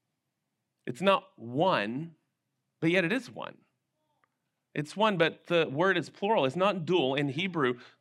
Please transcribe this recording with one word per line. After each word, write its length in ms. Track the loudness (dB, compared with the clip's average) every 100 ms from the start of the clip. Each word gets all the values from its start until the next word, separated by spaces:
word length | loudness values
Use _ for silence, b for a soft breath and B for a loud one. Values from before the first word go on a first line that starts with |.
| _ _ _ _ _ _ _ _
It's 160 | -12 -2
not 280 | 2 2 0 -18
one, 800 | -8 -2 2 2 0 -4 -8 -14 _ _ _ _ _ -4
but 100 | 0
yet 140 | 2
it 80 | 2
is 180 | -2 -6
one. 240 | -14 -14 -14 _ _ _ _ _ _ _ _ _ _ _
It's 220 | -8 -6 0
one, 200 | 0 4
but 300 | 0 0 -2
the 220 | 0 0
word 260 | 0 0 0
is 140 | -2
plural. 340 | -6 0 2
It's 120 | 2 2
not 280 | 0 0
dual. 300 | 0 2 2
In 140 | 0 -2
Hebrew, 460 | -2 -4 0 0 0 B B